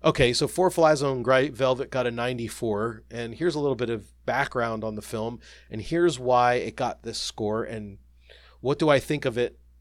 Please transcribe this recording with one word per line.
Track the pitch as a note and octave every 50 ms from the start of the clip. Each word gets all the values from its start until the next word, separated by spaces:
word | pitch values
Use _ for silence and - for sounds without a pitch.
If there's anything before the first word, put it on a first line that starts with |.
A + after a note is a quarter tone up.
| -
okay, | D#3+ D3+ - C3 A#2+ A#2+
so | - D3+
Four | C3+ - E3+ F#3 F3+
Flies | - F3 D#3+ D#3 D#3 C3+ C#3+
on | C#3 C3+ B2+ A#2
Grey | B2 C3 C3 C3+ D3+
Velvet | - G#2+ C3 B2+ C3 B2 C3+ -
got | - C3 A#2+
a | A#2+ A#2
ninety-four, | A#2 A#2 B2+ B2+ A#2+ A#2 G#2+ - - B2 A2+ G#2 G2+ A2 A#2 A2+ G#2+ - -
and | A2+ A#2 A#2+ A2+ A2+
here's | G2 C3 - -
a | D3+
little | C#3+ C#3+ C3
bit | A2+ B2+ A2+
of | A#2 G#2+ - - - _ _
background | - A#2 C3 C#3 - - B2+ A#2 A#2 A2+ A2 G#2+
on | A2 G#2+
the | G#2+ -
film, | - - A2 A2 A#2 A#2+ A2+ - - - - - -
and | - A2 G2+
here's | - D#3+ E3+ F3 F3 C#3+ C3
why | B2 B2+ B2 B2 B2 B2 B2
it | B2 F2 A2 -
got | - B2+ A#2 - - -
this | A#2 G#2+ -
score, | - - - - A2 G#2 G#2+ A2+ A#2+
and | - A#2 A2 G#2+ G#2 G2 - - _ _ _ _ - - - - - - -
what | - B2+ D3 -
do | D#3+ D#3
I | C#3+ C3
think | - - D#3 C#3 -
of | C3 G#2+
it? | A#2+ B2 - - - _ _ _ _